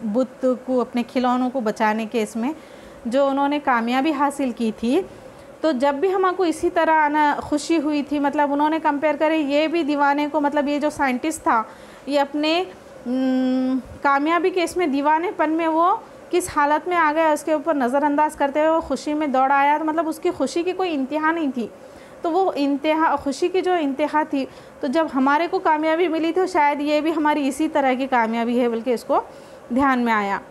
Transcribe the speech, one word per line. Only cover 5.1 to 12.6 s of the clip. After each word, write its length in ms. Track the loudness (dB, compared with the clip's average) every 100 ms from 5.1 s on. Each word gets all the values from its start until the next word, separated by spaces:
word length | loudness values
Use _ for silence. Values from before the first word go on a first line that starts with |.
| -12 -20 -20 -20 -4
तो 100 | -2
जब 280 | 2 0 2
भी 80 | 0
हमको 360 | 2 2 2
इसी 260 | 0 0 0
तरह 220 | 2 2
आना 420 | 4 4 4 2
खुशी 440 | 0 -2 -4 0 0
हुई 240 | 2 -2
थी, 160 | -2 0
मतलब 340 | 0 0 0
उन्होंने 260 | 2 0 2
compare 380 | 0 0 0 2
करे, 200 | 2 2
ये 320 | 2 2 2
भी 140 | 0
दीवाने 460 | 0 2 2 2 0
को, 120 | 0
मतलब 280 | 0 0 0
ये 120 | 0
जो 100 | -2
scientist 500 | 0 -2 0 -4 -2
था, 280 | 0 0 0 -12 -20 -16 -2
ये 100 | 0
अपने, 420 | 0 0 0 0